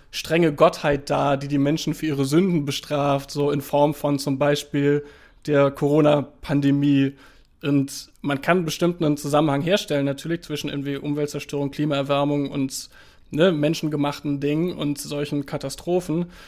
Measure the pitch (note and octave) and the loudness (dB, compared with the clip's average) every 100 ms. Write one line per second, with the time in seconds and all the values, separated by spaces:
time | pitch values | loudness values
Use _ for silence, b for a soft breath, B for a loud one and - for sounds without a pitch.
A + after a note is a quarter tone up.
0 | b - - D#3+ E3+ D3 E3 - D#3 C#3+ | b -12 -2 2 2 6 4 4 0 0
1 | - C#3+ C#3 C#3 C#3+ C#3+ C#3 D#3+ - - | 0 0 2 0 0 0 2 0 -2 -4
2 | D#3 C#3 C3+ D3+ F#3+ E3+ C#3+ C3+ - D3 | -4 -2 2 2 4 0 -2 -6 -4 -2
3 | C#3+ C#3 C#3 D3 C#3+ D3 - C#3+ D3 D3 | 0 0 -2 -4 -2 -2 -2 2 2 2
4 | D3 C#3+ D3 C3+ C#3+ C#3+ - D3 C#3+ D3 | -2 -2 -2 0 2 0 -2 0 2 2
5 | C#3+ B B B - C#3 C#3 C#3 C#3+ D3 | -2 B B B 0 4 4 2 2 6
6 | D3+ D3 C3+ - - C#3+ C#3 C#3+ C#3+ C#3 | 6 4 0 -10 -2 0 4 4 4 4
7 | C3+ C#3 B B B _ C#3+ C#3+ C#3 - | 2 -2 B B B _ 0 0 0 -6
8 | - _ C3+ C#3 D3+ F3+ D#3+ - E3+ F3 | -16 _ -4 -2 2 0 0 0 -2 0
9 | D#3 D3 C#3+ D3 D3+ C#3 D#3 G3+ - D3 | 0 0 0 2 2 0 2 0 0 -2
10 | C#3 C#3 D#3+ E3+ - D3 D3 C#3+ C#3 C#3 | -2 -4 -6 -6 -6 -8 -6 -6 -6 -6
11 | D3 D3 D3 D3 - C#3+ C#3 C#3 D#3 C#3 | -4 -4 -4 -6 -6 -4 -4 -2 -2 -2
12 | C#3 C#3+ C#3+ D3 C#3 C#3+ C3+ - - b | 0 0 2 0 -2 -4 -4 -6 -14 b
13 | b b - - F#3 D#3 D3 D#3+ D#3 D3 | b b -10 2 2 4 0 0 -2 -2
14 | C#3+ C#3+ D3+ C#3+ C#3 D3+ F3+ - D3 C#3+ | -2 -4 -6 -4 -2 0 -2 -2 -4 -6
15 | - D3 D3 D3 C#3+ D3 C#3 - - F3 | -6 -6 -4 -4 -4 -8 -8 -10 -2 -2
16 | E3+ D#3+ F3 B | 0 -4 -4 B